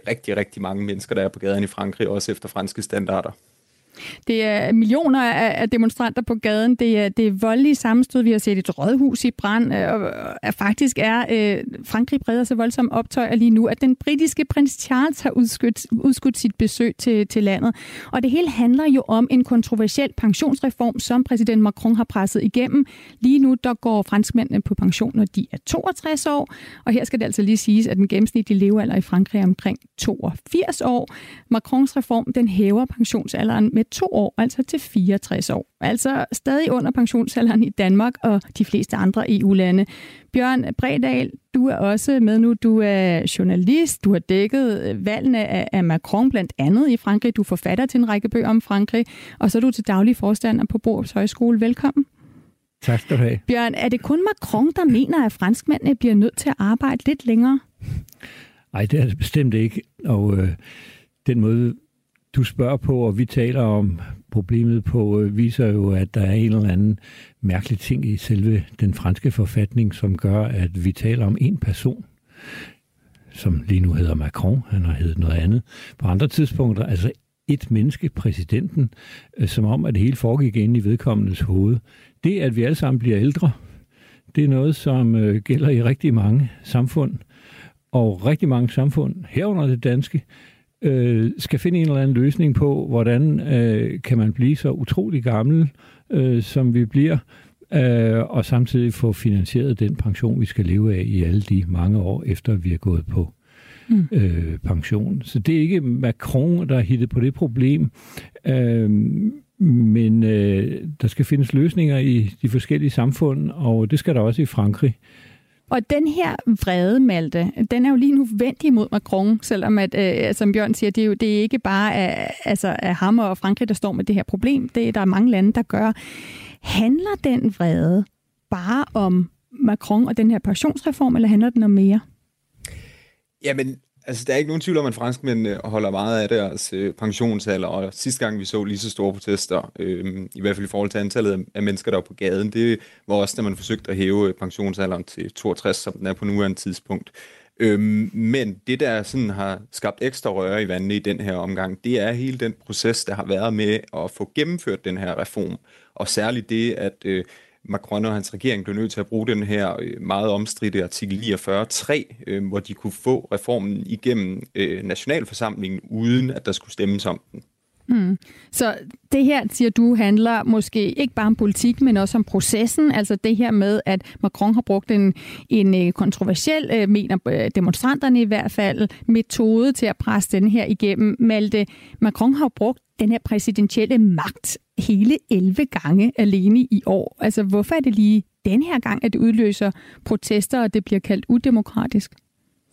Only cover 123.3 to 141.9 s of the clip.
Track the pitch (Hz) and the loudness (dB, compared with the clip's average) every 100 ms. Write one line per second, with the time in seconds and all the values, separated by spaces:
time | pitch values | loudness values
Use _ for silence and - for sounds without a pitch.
123.3 | 185 190 202 226 202 202 - 190 202 - | -2 -2 -2 -2 -2 -4 -4 -2 -2 -2
124.3 | 196 247 277 254 240 226 214 190 190 247 | -2 0 0 -2 -2 -2 0 0 2 2
125.3 | 196 196 233 - 220 220 - - - - | 4 2 2 -2 0 -2 -2 -10 -18 -18
126.3 | - - - - 190 226 302 403 403 277 | -20 -20 -14 -4 0 2 2 0 -4 -2
127.3 | 240 220 - 170 165 165 190 196 _ _ | 0 -2 -2 0 0 2 0 -2 _ _
128.3 | _ - 185 180 254 294 220 190 180 170 | _ -8 -6 -2 -2 -2 -2 2 2 0
129.3 | _ _ 247 233 208 - 208 247 233 220 | _ _ -2 0 0 0 0 2 2 2
130.3 | 220 202 190 302 294 320 262 262 247 220 | 2 0 0 -2 -2 -4 0 2 4 4
131.3 | 208 240 240 214 196 196 214 - _ _ | 4 4 4 4 6 6 2 -2 _ _
132.3 | _ _ _ - - - - _ _ _ | _ _ _ -20 -18 -20 -20 _ _ _
133.3 | _ 143 139 135 127 _ _ - 117 127 | _ -4 -2 -4 -8 _ _ -12 -8 -2
134.3 | 135 151 160 185 156 139 107 120 123 135 | 0 0 -2 -2 0 0 -4 -6 -4 -4
135.3 | 113 107 98 107 107 101 98 107 113 104 | -2 -2 -4 -4 -2 -2 -2 -2 -2 0
136.3 | 113 98 - - 95 98 - 107 101 117 | -2 -2 -6 -8 -6 -6 -4 -6 -2 -2
137.3 | 104 104 95 87 92 95 - 131 123 113 | -2 -4 -4 -4 -6 -8 -8 -8 -4 -6
138.3 | 107 95 107 101 101 110 - 98 98 - | -6 -6 -6 -4 -6 -8 -4 -4 -4 -4
139.3 | 98 - 90 - - 92 90 92 95 92 | -4 -4 -6 -6 -8 -8 -6 -8 -10 -12
140.3 | - 101 98 98 101 101 104 101 120 104 | -6 -4 -4 -6 -4 -4 -4 -4 -2 -2
141.3 | 95 - 101 101 98 117 | -2 -6 -6 -4 -4 -4